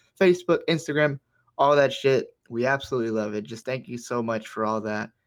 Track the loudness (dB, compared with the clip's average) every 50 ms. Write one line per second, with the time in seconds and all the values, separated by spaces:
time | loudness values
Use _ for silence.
0 | _ _ _ 2 4 4 4 2 2 0 0 0 2 0 -2 -2 -2 -4 0 0
1 | 2 0 0 -4 _ _ _ _ _ _ _ 2 4 4 6 6 4 4 2 0
2 | 2 4 4 4 0 -4 _ _ _ -8 -6 -2 0 0 0 -2 -2 -4 -4 -2
3 | -2 0 -2 -2 -2 -2 -4 -6 -8 -8 -14 -12 -8 -6 -6 -6 -8 -12 -14 -14
4 | -8 -6 -4 -4 -2 -2 -4 -6 -6 -8 -6 -4 -2 -2 -2 -4 -4 -4 -6 -6
5 | -8 -10 _ _ _